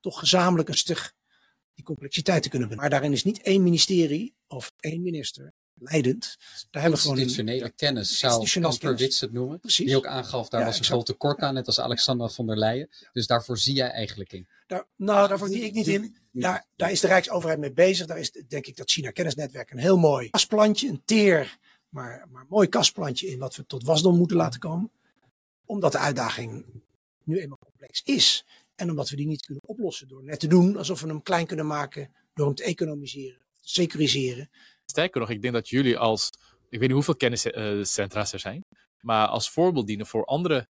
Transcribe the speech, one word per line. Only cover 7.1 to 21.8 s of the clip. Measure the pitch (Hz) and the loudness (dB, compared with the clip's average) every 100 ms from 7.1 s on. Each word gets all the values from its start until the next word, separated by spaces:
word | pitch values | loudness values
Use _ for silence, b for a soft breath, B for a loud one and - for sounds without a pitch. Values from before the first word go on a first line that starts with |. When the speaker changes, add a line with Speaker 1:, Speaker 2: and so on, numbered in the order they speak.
| 135 | 0
Speaker 1:
een | |
Speaker 2:
Institutionele | 127 123 110 127 - | -2 -2 -4 -4 -6
kennis | - 147 131 95 - | -4 -2 -2 -2 0
zou | 131 | 2
Speaker 1:
institutionele | 117 110 - 165 | 4 2 2 0
Speaker 2:
Amper | 127 147 | 0 -2
Speaker 1:
kennis. | 123 131 | 0 0
Speaker 2:
Wits | - | 0
het | 131 | -4
noemen, | 117 127 165 | -6 -6 -8
Speaker 1:
Precies. | 226 - 135 | 0 0 4
Speaker 2:
die | 135 | 2
ook | 131 | 2
aangaf, | 139 135 127 110 | -8 -6 -6 -4
daar | 117 | -2
Speaker 1:
Ja, | 117 | -2
Speaker 2:
was | |
een | 113 | 0
Speaker 1:
exact. | - | 0
Speaker 2:
groot | 131 113 | 0 -2
tekort | 127 143 143 | -2 -2 0
aan, | 143 | -2
net | 131 127 | -2 -2
als | - | -2
Alexandra | 123 117 - 127 113 | 0 0 0 0 -2
von | - 117 | -4 -2
der | 107 | 2
Leyen. | 110 123 156 B | 2 0 -6 B
Speaker 1:
Ja. | B | B
Speaker 2:
Dus | - 113 | -6 0
daarvoor | 117 - 117 | 0 0 -2
zie | - | 0
jij | 135 127 | 0 -2
eigenlijk | 120 107 - 95 | -4 -8 -8 -12
in. | 95 90 b b | -14 -18 b b
Speaker 1:
Daar, | 185 - _ | -10 -10 _
nou, | 196 202 202 | 2 4 4
daarvoor | 196 196 | 2 -2
zie | 202 | -4
ik | 220 | -2
niet | 208 214 | -2 0
in. | 196 226 - _ | 0 -2 -12 _
Daar, | 123 180 185 - _ | -4 -2 -2 -6 _
daar | 170 | -2
is | 190 | 2
de | 180 | 6
rijksoverheid | 185 175 180 165 160 | 4 4 -4 -2 -2
mee | 143 | -2
bezig. | 127 185 185 165 | 4 4 4 -4
Daar | 160 | -6
is, | 147 - 143 | -8 -10 -10
denk | 147 139 | -10 -8
ik, | 131 | -14
dat | - | -2
China | - 135 | -2 -2
Kennisnetwerk | 110 170 135 143 135 117 | -4 -4 -2 -6 -8 -12
een | 127 | -2
heel | 151 190 | 4 6
mooi | 160 135 120 | 6 4 0
kastplantje, | 208 - 214 214 208 277 | -2 0 4 4 4 -2
een | 156 | -4
teer, | - 220 202 165 131 - b b | 2 6 6 6 2 -10 b b